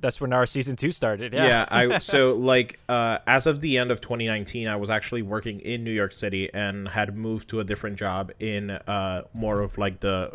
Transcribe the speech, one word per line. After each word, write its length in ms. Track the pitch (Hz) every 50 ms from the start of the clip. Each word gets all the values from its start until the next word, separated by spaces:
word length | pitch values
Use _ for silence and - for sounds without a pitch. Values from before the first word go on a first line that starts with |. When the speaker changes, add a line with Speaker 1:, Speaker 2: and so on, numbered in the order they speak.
Speaker 1:
that's 200 | - 123 - -
when 120 | 143 127
our 140 | 127 127 123
season 300 | - - 139 123 139 127
two 160 | - 135 165
started. 400 | 180 - 127 110 107 101 123 117 117
Yeah. 100 | 143 151
Speaker 2:
Yeah, 220 | 127 117 113 110 -
I, 280 | - 120 123 120 113 -
Speaker 1:
<laughs> 0 |
Speaker 2:
so, 380 | - - 147 139 131 127 123
like, 420 | 113 127 131 127 127 113 - - - _ -
uh, 300 | 123 120 117 113 110 - -
as 220 | 117 127 135 135 160
of 120 | 147 143
the 180 | 156 156 131 123
end 120 | 123 123
of 100 | 120 110
twenty 280 | - - 120 117 113 113
nineteen, 400 | 110 107 101 - - 120 113 110
I 80 | 104
was 140 | 101 101 101
actually 320 | 110 107 - - 120 120
working 360 | 107 98 104 107 - 113 101 101
in 240 | - 107 120 117
New 80 | 117 113
York 200 | 110 107 101 95
City 360 | - - - 101 98 95 95 - -
and 320 | 101 104 98 98 101 98
had 300 | 95 98 110 104 101 101
moved 320 | 110 110 113 110 107 - -
to 100 | 117 110
a 60 | 104
different 320 | 95 101 - - 104 101
job 340 | - 104 95 90 95 98 92 - -
in, 320 | 107 110 104 101 101 101
uh, 520 | 98 - - 98 104 98 95 95 92 90 - - -
more 260 | 113 113 107 104 101
of, 160 | 101 95 -
like, 220 | 101 101 98 95 -
the 320 | - 98 95 92 90 -